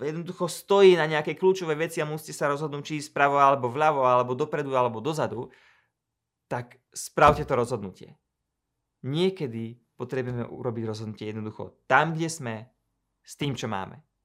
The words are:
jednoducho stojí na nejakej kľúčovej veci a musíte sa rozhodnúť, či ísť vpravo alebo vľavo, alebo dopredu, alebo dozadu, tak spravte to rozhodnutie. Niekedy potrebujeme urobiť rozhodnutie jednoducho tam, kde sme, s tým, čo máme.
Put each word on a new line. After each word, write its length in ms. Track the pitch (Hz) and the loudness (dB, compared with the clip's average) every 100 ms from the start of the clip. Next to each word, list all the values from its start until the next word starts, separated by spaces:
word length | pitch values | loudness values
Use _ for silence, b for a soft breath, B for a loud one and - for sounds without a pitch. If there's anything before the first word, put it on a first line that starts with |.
jednoducho 480 | 143 160 170 175 175 | -8 -8 -10 -6 -6
stojí 480 | - - 202 196 175 | -6 2 8 8 8
na 80 | 156 | 4
nejakej 320 | 151 151 156 | 0 -2 0
kľúčovej 400 | 185 190 170 151 | 2 2 -2 -2
veci 200 | 160 165 | -2 -4
a 60 | 151 | -4
musíte 260 | 156 - | -6 -10
sa 160 | 151 151 | -4 -2
rozhodnúť, 320 | 143 156 147 | -2 -4 -8
či 160 | - 151 | -8 -8
ísť 160 | 143 | -6
vpravo 240 | 143 143 143 | 2 4 6
alebo 320 | 139 139 123 | 6 4 0
vľavo, 320 | 127 151 143 | 2 2 4
alebo 320 | 127 123 123 | 4 4 2
dopredu, 400 | 127 151 156 139 | -2 -2 -4 -2
alebo 240 | 131 123 110 | 0 0 -2
dozadu, 560 | 120 156 117 107 135 b b b b _ _ _ _ _ _ | -4 -4 -4 -6 -12 b b b b _ _ _ _ _ _
tak 320 | 127 123 _ _ | -8 -8 _ _
spravte 560 | - - - 151 151 143 | -14 -8 6 6 6 0
to 80 | |
rozhodnutie. 640 | 131 117 123 98 - - _ _ _ _ _ _ _ _ _ | -2 -2 -4 -8 -14 -20 _ _ _ _ _ _ _ _ _
Niekedy 760 | 127 147 185 190 143 113 113 120 _ - | -6 -2 0 -2 -6 -8 -10 -12 _ -12
potrebujeme 480 | 123 135 123 123 120 | -8 -6 -4 -6 -8
urobiť 380 | - 123 117 113 | -8 -8 -6 -6
rozhodnutie 440 | 107 110 104 107 | -8 -10 -10 -10
jednoducho 480 | 110 107 - 101 - - | -8 -10 -10 -14 -16 2
tam, 280 | 131 156 | 4 4
kde 140 | 160 165 | 0 -4
sme, 240 | 160 123 110 113 _ _ _ _ _ | -6 -8 -10 -12 _ _ _ _ _
s 160 | _ - | _ -6
tým, 160 | 147 | -6
čo 160 | 120 120 | -4 -4
máme. 320 | 101 95 87 _ _ | -6 -6 -12 _ _